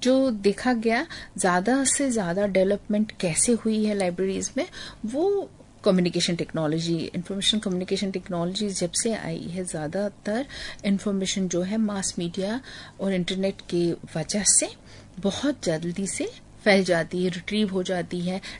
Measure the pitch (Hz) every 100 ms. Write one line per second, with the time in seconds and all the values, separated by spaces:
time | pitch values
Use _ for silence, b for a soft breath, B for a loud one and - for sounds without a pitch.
0 | 247 262 269 214 202 196 247 233 220 233
1 | 339 B B - 190 180 208 269 262 -
2 | 277 226 175 185 208 190 190 202 - 208
3 | 214 - 180 156 - 226 220 214 214 202
4 | 180 180 190 190 190 262 359 B B B
5 | 220 262 381 403 320 - - - 208 185
6 | 175 170 175 170 156 160 151 165 165 165
7 | - 175 170 196 - 214 214 180 185 190
8 | 196 185 - 175 175 190 208 185 175 -
9 | 226 214 160 165 156 180 180 165 147 185
10 | 202 - - 226 285 B B B 208 196
11 | 214 196 185 196 185 170 185 220 214 196
12 | - - 175 185 190 247 - B B B
13 | 196 185 170 190 196 190 - 175 170 -
14 | - 165 156 208 185 - 370 - - B
15 | B - 196 - 285 - - 160 170 175
16 | 196 - 403 - - - 214 196 185 170
17 | 160 180 180 175 - 214 208 190 180 180
18 | 170 180 175 190 B